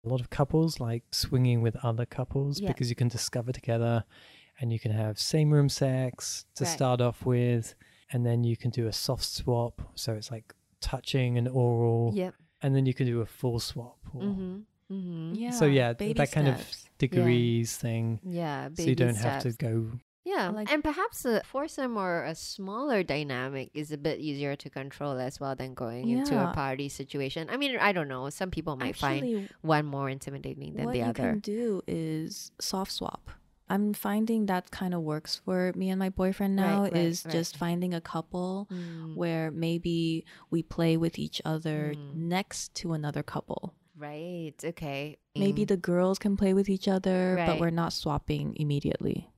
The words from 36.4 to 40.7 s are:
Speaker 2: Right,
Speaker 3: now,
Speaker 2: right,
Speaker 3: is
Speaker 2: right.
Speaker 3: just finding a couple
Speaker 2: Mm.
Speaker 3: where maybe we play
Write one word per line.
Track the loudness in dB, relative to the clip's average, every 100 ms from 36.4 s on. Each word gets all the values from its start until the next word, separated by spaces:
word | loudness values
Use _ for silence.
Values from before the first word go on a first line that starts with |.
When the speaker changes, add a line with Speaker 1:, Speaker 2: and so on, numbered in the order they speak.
| 2 4
Speaker 2:
Right, | 4
Speaker 3:
now, | 4
Speaker 2:
right, | 2 2
Speaker 3:
is | 2 0
Speaker 2:
right. | -2
Speaker 3:
just | -2 -2 -4
finding | -2 0 -2
a | -4
couple | -4 -6 -4 -4 -4 -4 -6
Speaker 2:
Mm. | -8 -8 -10 -10 -4
Speaker 3:
where | 0 0 -2
maybe | -2 0 0 0 0 0 -2 -6 -20 -2
we | -2
play | -2